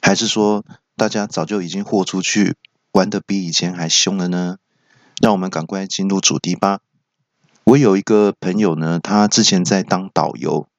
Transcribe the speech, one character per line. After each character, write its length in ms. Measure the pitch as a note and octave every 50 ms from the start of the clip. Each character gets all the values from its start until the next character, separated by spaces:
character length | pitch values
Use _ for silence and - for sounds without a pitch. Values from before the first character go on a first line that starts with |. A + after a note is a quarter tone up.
| -
还 100 | - G2
是 140 | F#2+ A#2 A2
说， 360 | - A2 G#2 G#2 G#2 G#2 G#2 _ - _ _ _ _
大 140 | - A2+ G#2+
家 160 | - A2 G#2
早 180 | G#2 - - D#2+
就 200 | D#2+ G#2 G#2 F2+
已 40 | F2
经 160 | D#2+ G2 G2+
豁 220 | - - G#2 F#2+
出 160 | - - F#2+
去， 340 | F2+ - - G#2+ G2+ F#2 - _ _ _ _ _ _ _
玩 180 | _ G2 F#2 G2
得 100 | G#2+ G2+
比 240 | E2+ _ G2 G2 F#2
以 80 | E2+
前 220 | E2 - - F2+ F2+
还 160 | F2+ E2+ E2
凶 280 | - - - - F#2+ F#2+
了 100 | F2+ F2+
呢？ 300 | F2+ F2+ F2+ F2+ F#2 - _ _ _ _ _ _ _ _ _ _ _ -
让 120 | - A#2
我 60 | G#2+ F#2+
们 120 | F#2 F#2+
赶 160 | F#2+ - D#2+
快 220 | E2 - G2 F#2+ F#2+
进 200 | - - F#2+ G2
入 140 | G2 F#2+
主 160 | F#2 - - D2
题 180 | - - F2+
吧。 260 | - - G2 G2 G2 _ _ _ _ _ _ _ _ _ _ _ _ _ _ _ _ _
我 120 | - A#2+
有 220 | C#3+ C#3+ A2 F#2+ G2
一 40 |
个 340 | G2 - A2 G#2+ G#2 G2+ F#2+ _
朋 200 | - F#2 F2+ G2+
友 160 | G#2+ F#2+ E2
呢， 240 | D#2 D#2+ D#2+ E2+ E2+
他 260 | - - G2 G#2 G#2 G#2
之 160 | - - A2
前 220 | - - F#2+ F2+
在 160 | E2+ G#2 F#2+
当 260 | F2+ - - F2+ F#2+ F#2+ _
导 220 | - D#2 D#2 -
游 320 | - B1+ D#2+ D2+ D#2 - _ _